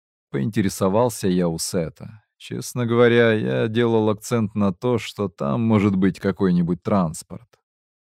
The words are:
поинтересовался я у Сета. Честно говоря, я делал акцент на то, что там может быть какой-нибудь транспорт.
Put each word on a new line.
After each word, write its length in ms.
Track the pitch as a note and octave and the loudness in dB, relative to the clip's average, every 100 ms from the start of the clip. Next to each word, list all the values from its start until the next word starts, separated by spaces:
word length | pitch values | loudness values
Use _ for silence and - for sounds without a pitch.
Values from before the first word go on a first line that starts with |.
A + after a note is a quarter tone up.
| _ _ _ | _ _ _
поинтересовался 960 | C#3 B2+ A2 G2 - G2 G#2 B2 - G2 | -6 -4 -2 -2 0 0 2 0 -2 -2
я 220 | F2+ F2 | 0 0
у 80 | E2 | -2
Сета. 640 | - F#2+ D#2+ - - A2 _ _ | -4 -4 -6 -8 -20 -20 _ _
Честно 480 | - A#2 B2+ B2+ A#2 | -12 -10 -8 -6 0
говоря, 480 | A#2 A#2+ A#2 A#2 | 4 6 6 4
я 340 | A2 B2 C3 A#2 | 2 0 -2 -2
делал 420 | A2 A#2 A2+ G#2+ | 0 2 2 2
акцент 460 | G#2 - A#2+ G2+ G#2+ | -2 -2 -2 -2 0
на 180 | G2+ | -2
то, 260 | F2 B2 A#2 | 0 -2 -2
что 300 | - - G2 | -4 -6 -6
там 320 | - C#3+ B2+ | -4 -4 -2
может 340 | A2+ A2 G#2 F#2+ | 2 2 2 2
быть 240 | F#2+ E2+ | 0 0
какой-нибудь 640 | G2 F#2 F#2+ F2 E2+ F2 | -2 0 2 2 0 -2
транспорт. 640 | - G2+ E2+ D#2+ - F2 - _ _ _ _ _ | -2 0 -2 -6 -16 -20 -20 _ _ _ _ _